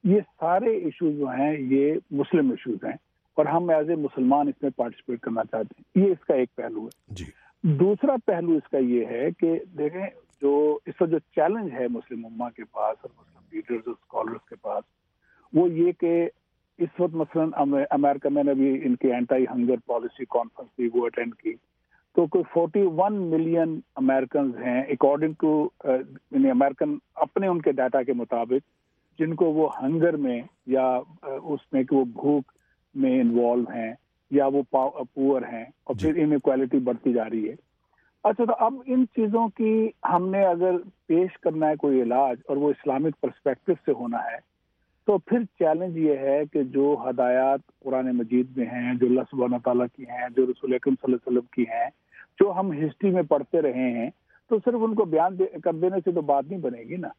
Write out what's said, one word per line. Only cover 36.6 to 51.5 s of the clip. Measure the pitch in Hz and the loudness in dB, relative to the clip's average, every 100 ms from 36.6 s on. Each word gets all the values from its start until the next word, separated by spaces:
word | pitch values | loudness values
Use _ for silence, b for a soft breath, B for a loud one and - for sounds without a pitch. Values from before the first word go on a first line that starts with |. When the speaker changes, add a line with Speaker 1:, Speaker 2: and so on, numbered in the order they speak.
| 131 139 | 2 0
Speaker 1:
بڑھتی | 123 120 135 | 0 -2 0
جا | 120 110 | 0 -2
رہی | 113 107 | -4 -6
ہے۔ | - _ _ _ _ _ _ | -8 _ _ _ _ _ _
اچھا، | - 214 233 | -2 0 0
تو | - | 2
اب | 226 269 254 | 0 -2 -2
ان | 254 254 - | 0 0 0
چیزوں | 214 226 226 | 0 0 -2
کی | - 220 220 220 - - | 0 0 2 0 -2 -2
ہم | 175 185 | 0 0
نے | 190 190 | 2 2
اگر | 175 185 180 - _ _ | 4 2 0 -4 _ _
پیش | 165 185 - | 0 0 -2
کرنا | 170 156 156 | -4 0 0
ہے | 156 | 0
کوئی | 147 131 | 2 2
علاج | 120 123 135 120 - | 2 2 2 -2 -4
اور | 139 | 0
وہ | 147 | 0
اسلامک | 135 143 135 156 - | 0 -2 0 -2 -2
perspective | 131 - 143 127 - 170 - | -6 -4 -4 -4 -2 -2 0
سے | |
ہونا | 135 120 117 | -2 -4 -6
ہے، | - - _ _ _ _ _ _ - | -6 -10 _ _ _ _ _ _ 0
تو | 196 | 0
پھر | - 233 | 0 -2
چیلنج | 220 _ 165 160 185 165 | -2 _ 0 0 -2 -2
یہ | 156 139 | 0 0
ہے | 135 139 147 | 0 0 0
کہ | 147 | -2
جو | 131 135 139 143 131 | -2 0 0 0 -2
ہدایات | 123 123 127 131 135 _ _ | -2 0 2 2 0 _ _
قرآن | 135 131 127 123 | -4 -4 -2 -2
مجید | 113 123 127 131 | 0 0 0 -4
میں | 113 | -6
ہیں، | 123 123 | -4 -4
جو | 123 123 | 0 2
اللہ | 123 117 | 2 0
سبحانہ | 135 123 123 | -4 -2 -2
تعالیٰ | 120 123 123 - | 0 0 -2 -6
کی | |
ہیں، | 123 123 123 120 | -14 -10 -4 2
جو | 127 | 2
رسول | 123 131 | 2 -2
اکرم | 127 143 | -2 0
صلی | 131 127 | -2 -2
اللہ | 123 | -2
علیہ | - 123 | 0 -2
وسلم | 120 | -2